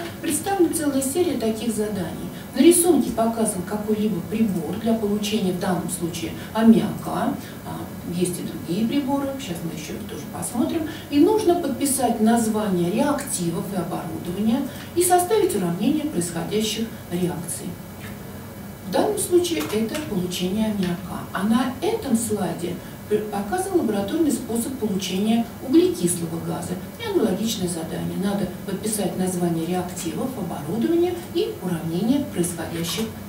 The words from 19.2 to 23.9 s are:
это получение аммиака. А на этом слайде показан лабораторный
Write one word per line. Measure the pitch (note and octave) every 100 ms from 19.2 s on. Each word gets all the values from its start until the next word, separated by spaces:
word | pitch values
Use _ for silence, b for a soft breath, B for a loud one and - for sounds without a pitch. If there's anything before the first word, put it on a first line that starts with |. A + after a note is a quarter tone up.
| - F4 F4 D#4 -
это | G#3 A3 - -
получение | G3 F3 - F3+ G#3+ G#3+
аммиака. | G3+ F3 F3 - - -
А | -
на | G3+ A#3 C4+ -
этом | F4+ A3+ C#4 A3+
слайде | - G#3 F3 E3 F3 F3 B B - G#3 G#3
показан | G3+ - F#4 G4 F4+
лабораторный | A3+